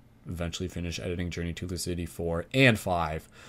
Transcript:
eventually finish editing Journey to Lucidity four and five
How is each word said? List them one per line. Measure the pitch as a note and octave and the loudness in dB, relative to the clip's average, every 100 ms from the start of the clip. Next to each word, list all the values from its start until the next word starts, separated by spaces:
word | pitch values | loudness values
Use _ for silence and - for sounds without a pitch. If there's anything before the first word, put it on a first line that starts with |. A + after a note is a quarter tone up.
| - - - | -16 -16 -8
eventually | E2+ E2+ - F#2 | -4 -4 -4 -4
finish | F2 F2 E2 | -4 -4 -4
editing | - F2 F2 | -4 -2 -2
Journey | E2+ E2+ | -2 -4
to | E2 F2+ | -4 -4
Lucidity | F2 - F2 E2+ | -4 -2 -2 -4
four | - E2+ E2+ - | -2 -2 -2 0
and | C3 C3+ G#2+ | 6 8 6
five | G2 F2 D#2+ D#2+ - - | 2 2 0 -2 -8 -18